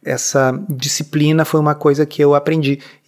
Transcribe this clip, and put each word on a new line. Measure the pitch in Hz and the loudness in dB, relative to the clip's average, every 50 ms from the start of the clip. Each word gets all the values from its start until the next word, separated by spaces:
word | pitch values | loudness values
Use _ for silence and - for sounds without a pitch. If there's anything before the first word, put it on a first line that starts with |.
| - | -8
essa | - - - - - - 139 131 131 127 151 202 - | -6 -6 -4 -4 -2 0 2 2 2 0 -4 -6 -8
disciplina | 139 127 - 143 - - 151 - - 151 147 151 156 160 156 | -8 -6 -6 -6 -6 -6 -6 -4 -2 0 2 2 2 2 0
foi | - - 156 | 0 0 0
uma | 151 151 147 | 0 0 0
coisa | 147 - 147 139 147 151 | 0 2 2 2 2 0
que | 151 - - | -2 0 2
eu | 147 143 143 | 4 4 4
aprendi. | 143 143 156 160 160 147 135 139 139 - - - _ _ | 2 2 0 -2 -2 0 -2 -2 -4 -6 -16 -20 _ _